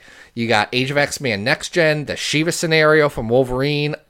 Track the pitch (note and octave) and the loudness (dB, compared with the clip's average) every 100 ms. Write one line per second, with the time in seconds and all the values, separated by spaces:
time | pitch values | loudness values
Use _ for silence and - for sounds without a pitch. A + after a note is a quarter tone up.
0 | - - - - A#2 A2 G#2 B2+ C3 C#3+ | -18 -20 -14 -6 0 2 2 -2 -2 0
1 | C#3+ - C#3 G2+ A2 D#3 - F3 D#3+ D3+ | -2 -2 -4 -2 -2 -2 -2 0 2 0
2 | C#3+ F2 - D3 D#3+ D#3 E3+ D#3+ D3+ D#3 | -4 -6 -2 -2 -2 -2 0 2 4 4
3 | D3 D3 A2+ A#2+ B2+ B2+ C#3 D3 D3 D#3 | 2 0 0 2 2 0 -2 -2 -2 -6
4 | _ | _